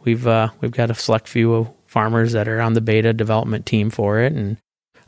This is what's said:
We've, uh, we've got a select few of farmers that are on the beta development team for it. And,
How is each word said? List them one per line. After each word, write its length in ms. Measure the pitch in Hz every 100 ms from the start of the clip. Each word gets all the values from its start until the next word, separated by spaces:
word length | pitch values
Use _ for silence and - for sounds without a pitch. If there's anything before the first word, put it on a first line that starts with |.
We've, 220 | 123 117 123
uh, 240 | 113 110 -
we've 100 | 120
got 180 | 120 117
a 40 | 113
select 320 | - 110 -
few 260 | 120 117
of 160 | 113 113 - _
farmers 460 | 113 110 117 113
that 160 | 113 107
are 140 | 113
on 120 | 113
the 80 | 113
beta 300 | 113 110 113
development 520 | 113 110 110 117 107 -
team 240 | 110 107
for 300 | - 101 107
it. 120 | 127
And, 240 | 147 101 110 _ _ _ _